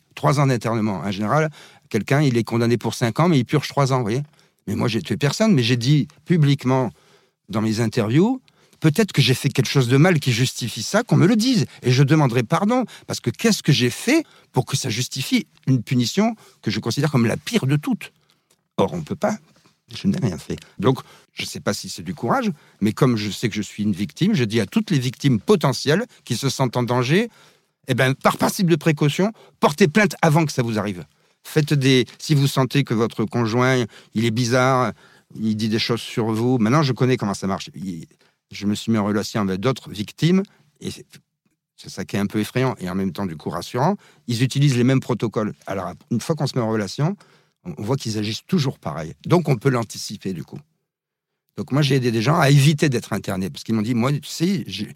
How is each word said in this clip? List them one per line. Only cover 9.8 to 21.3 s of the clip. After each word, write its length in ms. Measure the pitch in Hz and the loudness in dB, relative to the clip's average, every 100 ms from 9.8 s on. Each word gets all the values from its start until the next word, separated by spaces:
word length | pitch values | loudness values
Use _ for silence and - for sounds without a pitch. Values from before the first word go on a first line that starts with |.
| 120 | 4
de 100 | 135 | 4
mal 220 | 180 165 | 6 4
qui 120 | 139 | 2
justifie 500 | 113 131 - 120 - | 0 0 -4 -8 -8
ça, 220 | - 196 | -2 -2
qu'on 140 | 254 147 | 2 4
me 100 | 165 | 4
le 80 | 233 | 4
dise. 320 | 247 233 127 - | 2 2 0 -2
Et 80 | 120 | 0
je 100 | 127 | 4
demanderai 400 | 143 156 139 120 | 4 4 4 2
pardon, 440 | 113 165 202 247 226 - - | 0 0 2 0 -2 -8 -10
parce 140 | - | -6
que 100 | - | -6
qu'est-ce 320 | - 226 202 | 0 0 2
que 100 | - | 2
j'ai 200 | 143 123 | 2 2
fait 340 | - - 320 294 _ _ | -2 0 0 0 _ _
pour 140 | - - | -4 -2
que 100 | - | -4
ça 140 | 131 | -4
justifie 560 | 107 127 135 135 254 - _ - | -4 -6 -8 -2 -2 -4 _ -2
une 160 | 131 | 0
punition 520 | 104 123 117 - 220 226 - _ | 0 -2 0 0 0 -2 -12 _
que 80 | - | -6
je 80 | 104 | -4
considère 320 | 117 113 151 | -4 -2 0
comme 160 | 139 113 | 2 0
la 100 | 101 | -2
pire 300 | - 233 131 | -2 -2 0
de 80 | 147 | 0
toutes ? 380 | 202 226 - _ _ _ _ _ _ - | 0 -4 -6 _ _ _ _ _ _ -4
Or, 160 | 98 | -2
on 80 | 87 | -4
peut 140 | 76 101 | -8 -4
pas. 220 | 208 - _ _ _ _ - | -4 -4 _ _ _ _ -20
Je 160 | 110 98 | -6 -2
n'ai 120 | - | 0
rien 180 | 113 87 | -2 -4
fait. 220 | - 82 - - | -8 -10 -12 -4
Donc, 220 | 104 135 - - _ | 0 0 -4 -20 _